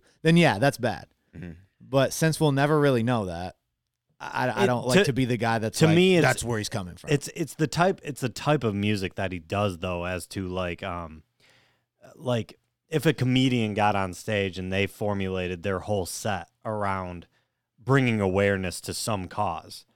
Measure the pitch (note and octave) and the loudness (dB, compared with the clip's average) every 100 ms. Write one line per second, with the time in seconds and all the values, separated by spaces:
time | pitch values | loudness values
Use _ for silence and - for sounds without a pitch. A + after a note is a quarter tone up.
0 | - _ D#3+ E3 D#3+ G2+ C#3 C3 A#2 F#2 | -10 _ 4 6 6 6 2 2 -4 -4
1 | - _ _ E2 E2+ E2+ F#2+ _ A2+ C3 | -12 _ _ -16 -14 -16 _ _ -2 0
2 | C3 - D#3+ D3+ D#3 C3+ C#3+ D#3 C#3+ B2 | 0 2 0 4 2 4 4 4 4 4
3 | A2+ A#2+ F#2+ E2+ F2+ - _ _ _ _ | 2 0 -2 -6 -8 -12 _ _ _ _
4 | _ - C3+ - B2+ A2 B2 A#2+ A#2 F3 | _ -14 -8 -4 -2 2 2 2 2 2
5 | G3+ B2 B2+ A#2+ A#2 A2+ G#2+ - D#3+ D#3+ | 4 0 0 0 0 0 -2 2 4 6
6 | F#3 F3 C#3 B2 A#2 A2+ G#2 A2 F2+ F2 | 6 6 4 2 -2 -4 -4 -6 -8 -10
7 | - D3 - - E3 - D#3 - F3+ - | -2 -2 -2 -8 -8 -2 -2 2 0 0
8 | - C#3 B2+ - - D3+ A#2+ G2+ G2+ G#2+ | -6 -6 -6 -4 0 0 0 0 0 0
9 | F#2 - F#2+ F2+ D#2+ G2+ G#2 E2+ F#2 F2 | -4 -6 -6 -6 -4 -2 -2 -2 -6 -4
10 | F2 F#2 - - F#2 F#2 F2+ E2+ G2 F2 | -4 -6 -8 -8 -6 -4 -6 -6 -8 -10
11 | E2 D#2 - _ _ _ _ _ _ _ | -10 -16 -20 _ _ _ _ _ _ _
12 | - - B2+ A#2+ G#2 - _ _ - D#3 | -20 -10 -4 -2 -4 -12 _ _ -4 0
13 | E3 - B2+ B2+ C3 B2 A2 G#2 G#2 G2+ | 2 2 2 4 4 2 0 2 2 2
14 | F#2+ F2 - G#2+ G2 F2+ F#2 F#2+ G2 - | -2 -6 -4 -2 -2 -4 -4 0 -2 -2
15 | G#2 G2+ F#2+ F#2 F2+ F2+ F#2 F#2 F#2+ G#2 | -4 -2 -2 -4 -4 -6 -4 -4 -2 -4
16 | F2 - A2+ F#2+ E2+ _ A#2 G#2+ G2+ F#2+ | -4 -6 -4 -4 -8 _ -8 -4 -4 -4
17 | F2+ F2 - _ _ _ _ _ G#2+ C3+ | -6 -10 -16 _ _ _ _ _ 2 4
18 | B2+ A2 G2 F#2 G2+ G2 F#2 - - F#2 | 4 2 2 4 2 2 -2 -6 -10 -8
19 | - G#2 F2+ - G#2 D#2+ E2+ - - | -4 -4 -4 -4 -4 -4 -10 -20 -20